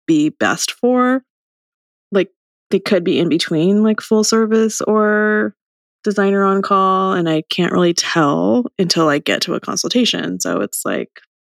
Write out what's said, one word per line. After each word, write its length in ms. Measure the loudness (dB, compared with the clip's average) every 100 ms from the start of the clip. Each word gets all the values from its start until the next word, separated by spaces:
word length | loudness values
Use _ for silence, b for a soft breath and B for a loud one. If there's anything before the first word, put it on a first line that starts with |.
| 0
be 220 | 2 2
best 420 | 0 -2 -2 -4
for. 520 | -2 0 2 2 0 -4 _ _ _ _ _ _ _ _
Like, 200 | -2 -2 _ _ _ _
they 100 | -2
could 240 | 2 0
be 160 | 2 0
in 80 | 0
between, 540 | 0 0 0 2 4
like, 160 | 2 0
full 240 | 0 0
service 560 | 2 2 2 2 0 -2
or 760 | -2 0 2 2 0 0 -4 -8 _ _ _ _
designer 400 | -4 0 2 2
on 180 | 2 0
call, 520 | 0 0 2 0 0
and 140 | -2 0
I 140 | -2 -2
can't 240 | -2 0
really 200 | 2 0
tell 720 | 0 -2 0 0 0 0 0 -2 -4
until 300 | -2 0 0
I 80 | 0
get 220 | -2 -4
to 140 | -4 -6
a 40 |
consultation. 800 | -6 -6 -2 0 0 -2 -6 -6
So 220 | -4 -4
it's 240 | -4 -6 -6
like, 340 | -6 -8 -14 _ _